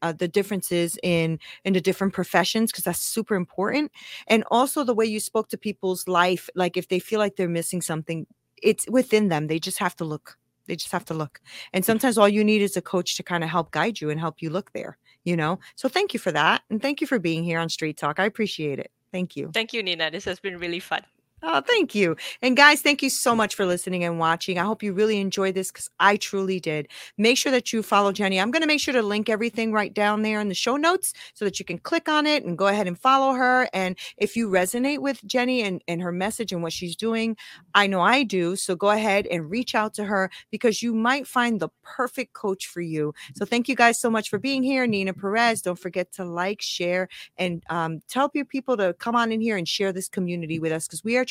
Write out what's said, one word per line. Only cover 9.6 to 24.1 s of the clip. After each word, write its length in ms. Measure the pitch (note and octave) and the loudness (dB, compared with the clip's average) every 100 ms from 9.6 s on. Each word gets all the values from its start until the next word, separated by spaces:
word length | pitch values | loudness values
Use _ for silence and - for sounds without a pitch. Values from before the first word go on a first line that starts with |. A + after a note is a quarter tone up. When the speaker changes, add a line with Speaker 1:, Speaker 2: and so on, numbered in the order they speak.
Speaker 1:
just 180 | F3 - | -4 -4
have 160 | - - | -4 -4
to 80 | |
look. 320 | D#3+ D3+ - - _ _ - | -6 -6 -10 -20 _ _ -10
They 100 | E3+ | -8
just 160 | - | -6
have 120 | F3+ - | -6 -4
to 80 | |
look. 260 | D#3+ D3 - - - - | -6 -6 -10 -20 -20 -6
And 100 | F#3+ | -2
sometimes 320 | F#3 A3 C4 A3 | 2 2 2 6
all 100 | G3+ | 6
you 140 | G#3 | 6
need 180 | G#3+ G#3+ | 4 4
is 140 | G3+ F#3 | 2 -2
a 60 | |
coach 340 | - F#3 F3 - | -2 -2 -2 -4
to 60 | |
kinda 240 | - F3 D#3+ | -2 -2 0
help 240 | E3+ D#3+ | -2 -2
guide 300 | D3+ F#3+ G#3 | 0 -2 -2
you 80 | D3+ | -4
and 80 | D3+ | -2
help 220 | E3 - | -4 -4
you 80 | D#3+ | -4
look 240 | E3+ - | -4 -6
there, 240 | - - - _ _ | -10 -12 -14 _ _
you 140 | - E3+ | -2 0
know? 220 | D#3 F#3 - - | 0 -2 -6 -4
So 140 | C4 | -2
thank 240 | F4+ G4+ | 0 0
you 60 | A#3 | -2
for 120 | F#3 | -2
that. 300 | D3+ D#3+ G#3+ - | 2 4 4 0
And 100 | G#3+ | -4
thank 220 | C4+ D4 | -2 -2
you 40 | D#4 | 0
for 120 | A#3+ | 0
being 260 | E3 E3 | 0 0
here 140 | E3+ E3 | 0 -2
on 100 | E3 | -2
Straight 300 | - D#3 D3+ | -2 -4 -2
Talk. 200 | D3 D3+ | -2 0
I 60 | |
appreciate 540 | G3+ G#3+ G#3 - D3+ C3+ | 0 0 -2 -2 -4 -4
it. 120 | - _ _ | -8 _ _
Thank 240 | F#3 F3+ - | -6 -6 -6
you. 140 | C#3+ | -6
Speaker 2:
Thank 220 | G#3 A3+ | -4 -4
you, 80 | A#3 | -4
Nina. 280 | F#3 E3+ D#3+ | -4 -2 -2
This 140 | E3 | -4
has 160 | - F3 | -6 -6
been 160 | G3 F3 | -6 -6
really 220 | F3 E3+ | -6 -6
fun. 220 | - - - _ _ _ D#4+ | -4 -6 -8 _ _ _ -2
Speaker 1:
Oh, 140 | E4 | 0
thank 340 | C#4+ A#4 D4 | 2 2 2
you. 220 | G#3 F3 D#3 - - | 2 2 0 -6 -4
And 160 | B3 B3+ | 2 8
guys, 240 | C#4+ D4 | 8 8
thank 220 | D4 C#4+ | 4 2
you 80 | C4+ | 0
so 240 | - C4 A#3 | 0 2 2
much 180 | G#3 | 2
for 120 | - F#3+ | 0 0
listening 360 | F3+ F#3 F3+ | 0 -2 -2
and 160 | E3+ | -2